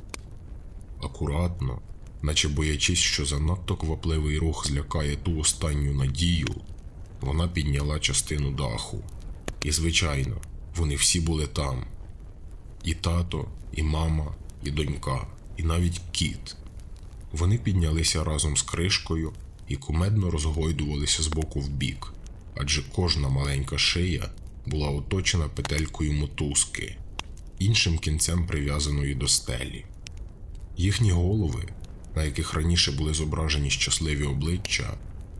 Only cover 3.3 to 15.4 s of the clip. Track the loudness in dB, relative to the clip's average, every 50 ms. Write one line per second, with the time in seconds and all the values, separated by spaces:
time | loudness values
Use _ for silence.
3.3 | 2 2 2 2 2 0 0 -2 -2 0 0 0 0 0 0 2 2 2 2 2
4.3 | 2 2 2 2 0 0 0 0 0 0 0 0 0 0 2 2 0 0 0 0
5.3 | 0 2 2 2 2 2 0 2 2 2 2 2 2 2 2 2 2 4 4 4
6.3 | 6 4 2 0 -2 -4 -8 -10 -12 -12 -12 -14 -12 -12 -12 -12 -8 -6 -2 0
7.3 | 2 2 2 2 2 0 2 2 2 2 2 2 0 0 2 2 2 2 0 0
8.3 | 0 0 0 0 0 0 -2 -2 -2 -4 -4 -6 -6 -6 -6 -8 -10 -10 -8 -8
9.3 | -8 -8 -8 -8 -6 -4 0 0 2 2 4 4 4 4 4 4 2 2 0 0
10.3 | -2 -4 -6 -8 -10 -12 -10 -6 -2 0 2 2 2 4 4 4 4 4 4 4
11.3 | 2 2 2 0 0 0 0 0 0 -2 -4 -6 -8 -10 -10 -12 -12 -12 -12 -14
12.3 | -14 -12 -12 -12 -12 -12 -12 -12 -12 -6 -4 -4 -2 0 0 2 2 2 2 0
13.3 | -2 -4 -4 -6 -8 -10 -10 -8 -2 0 2 2 4 4 4 4 2 2 0 -2
14.3 | -6 -8 -12 -14 -12 -8 -6 -4 0 0 0 0 -2 -2 -2 -2 -2 -2 -4 -6
15.3 | -10 -14